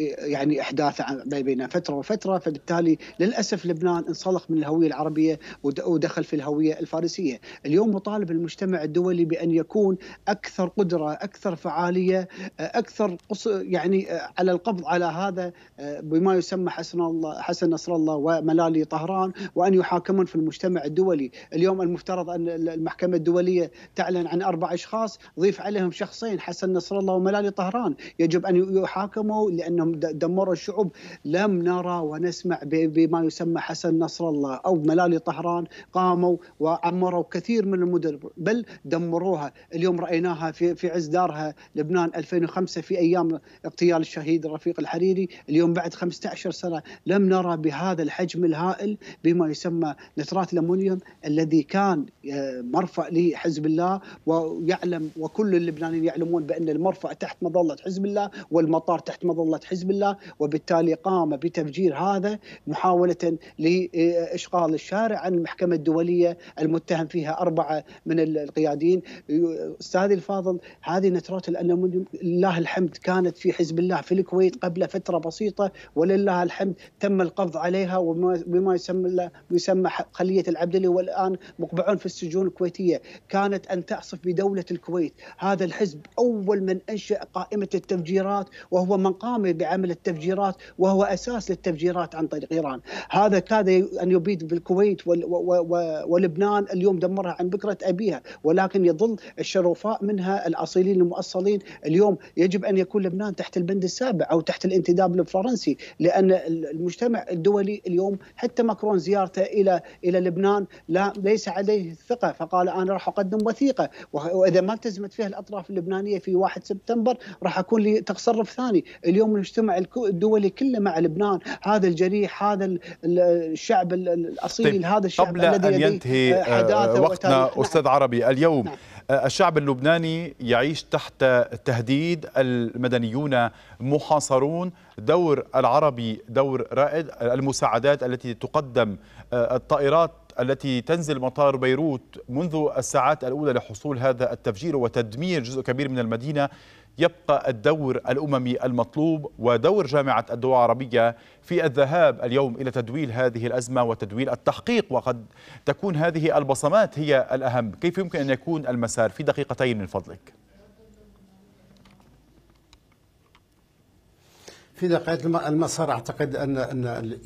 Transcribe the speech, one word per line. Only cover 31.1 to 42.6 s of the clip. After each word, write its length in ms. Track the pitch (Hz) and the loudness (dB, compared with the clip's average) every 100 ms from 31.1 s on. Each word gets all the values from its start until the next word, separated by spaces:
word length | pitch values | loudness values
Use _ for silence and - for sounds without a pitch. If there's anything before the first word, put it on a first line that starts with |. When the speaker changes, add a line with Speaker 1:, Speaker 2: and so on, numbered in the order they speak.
| - | -12
Speaker 1:
لم 380 | 147 170 208 185 | -2 0 2 2
نرى 380 | 170 180 180 175 | 0 -2 -2 -4
ونسمع 580 | 156 156 180 165 180 165 | -4 -4 -4 -2 -4 -4
ب-، 300 | 147 160 165 | -2 0 2
بما 320 | 156 160 165 | 4 4 2
يسمى 360 | 160 - 170 165 | 0 -2 -2 -2
حسن 380 | - 160 175 165 | -4 -4 0 2
نصر 300 | 160 - 170 | 0 -2 -2
الله 260 | 147 139 | -2 -2
أو 200 | 131 185 | -2 0
ملالي 440 | 180 151 160 180 165 | 2 4 4 4 2
طهران 460 | 165 160 170 170 165 - - | -2 -4 -4 -4 -6 -12 -6
قاموا 440 | 180 185 175 180 175 - - | 0 2 4 2 0 -4 -4
وعمروا 640 | 156 165 175 180 180 175 165 | -2 0 -2 0 0 0 -2
كثير 360 | 180 170 233 196 | -4 -2 0 2
من 80 | |
المدن، 440 | 190 180 175 165 147 - - | 0 2 0 0 -4 -10 -6
بل 280 | 170 233 220 - | -2 -2 -4 -14
دمروها. 680 | 147 165 170 165 185 170 143 - _ | -6 -4 -2 -2 0 -2 -4 -12 _
اليوم 260 | 170 185 175 | -2 0 0
رأيناها 500 | 165 170 180 160 160 | -2 0 0 -2 -6
في، 240 | 156 175 | -2 -2
في 160 | 165 180 | 0 -2
عز 160 | 170 151 | -4 0
دارها 480 | 170 180 151 156 - - | 0 0 -2 -8 -10 -10
لبنان 360 | - 151 180 170 - | -6 -2 0 0 -4
ألفين 280 | 156 180 | -4 -2
وخمسة 360 | 160 - | -2 -2